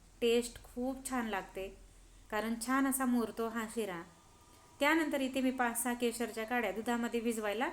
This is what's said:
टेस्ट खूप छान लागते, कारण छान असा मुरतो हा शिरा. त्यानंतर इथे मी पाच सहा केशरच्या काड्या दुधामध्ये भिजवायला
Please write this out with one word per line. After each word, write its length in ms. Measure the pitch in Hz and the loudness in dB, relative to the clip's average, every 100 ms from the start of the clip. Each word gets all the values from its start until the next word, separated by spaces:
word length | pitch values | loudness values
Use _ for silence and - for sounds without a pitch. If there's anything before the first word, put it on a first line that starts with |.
| - - | -20 0
टेस्ट 400 | 233 240 240 - - | 4 4 2 -10 -12
खूप 440 | 247 254 262 - | -6 -4 -4 -4
छान 180 | 254 226 | -4 -2
लागते, 400 | 190 175 190 190 190 - - - - - | -4 -6 -10 -10 -12 -20 -20 -20 -20 -4
कारण 240 | 220 220 226 | -2 -2 -2
छान 260 | 247 269 269 | 0 2 2
असा 180 | 262 247 | 2 2
मुरतो 420 | 240 220 233 226 | 2 2 -2 -4
हा 160 | 226 220 233 | -2 -4 -4
शिरा. 260 | 196 170 - - - - - - - - | -4 -4 -10 -18 -20 -20 -20 -20 -20 2
त्यानंतर 420 | 285 320 311 285 | 4 4 4 0
इथे 200 | 262 269 | 0 2
मी 100 | 254 | 2
पाच 280 | 254 240 226 | 2 0 0
सहा 100 | 247 240 | -2 0
केशरच्या 500 | 240 226 220 220 220 | 0 0 -4 -4 -2
काड्या 260 | 247 208 | 0 0
दुधामध्ये 480 | 196 233 240 233 233 | -2 0 0 0 0
भिजवायला 480 | 233 220 214 214 302 | 0 0 -2 0 -2